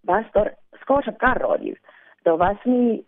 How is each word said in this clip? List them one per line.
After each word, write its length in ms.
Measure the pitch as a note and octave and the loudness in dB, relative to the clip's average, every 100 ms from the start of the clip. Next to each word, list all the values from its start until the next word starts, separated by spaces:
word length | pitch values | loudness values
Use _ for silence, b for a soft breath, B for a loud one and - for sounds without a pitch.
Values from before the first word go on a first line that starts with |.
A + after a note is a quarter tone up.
| - | -2
was 160 | F#3+ A3 | -4 0
daar 220 | G3 G#3 - _ - | -2 -2 -6 _ -20
skaars 240 | - C#4 B3+ | -2 -2 -2
'n 160 | G3+ | -2
karradio. 520 | B3 B3 B2 - - - b b b b | -2 0 -2 -2 -4 -12 b b b b
Daar 140 | F3 E3 | -2 2
was 200 | F3+ G3+ | 0 0
nie 400 | B3 B3 A#3+ A3 | 0 2 2 0